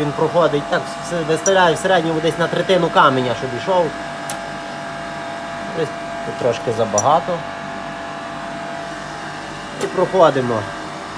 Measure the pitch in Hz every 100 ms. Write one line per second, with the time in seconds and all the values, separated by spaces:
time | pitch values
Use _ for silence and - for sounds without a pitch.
0 | 147 143 156 165 160 147 - - - -
1 | - 175 156 156 196 190 175 151 185 185
2 | 160 160 165 156 165 170 175 185 165 190
3 | 156 131 123 117 127 120 180 185 160 -
4 | - - - - - - - - - -
5 | - - - - - - - 165 156 -
6 | - - - - 127 117 - 110 110 104
7 | 120 160 175 170 147 - - - - -
8 | - - - - 679 679 679 679 - 679
9 | - - - - - - - - - 180
10 | 180 185 160 135 123 113 98 - - -
11 | -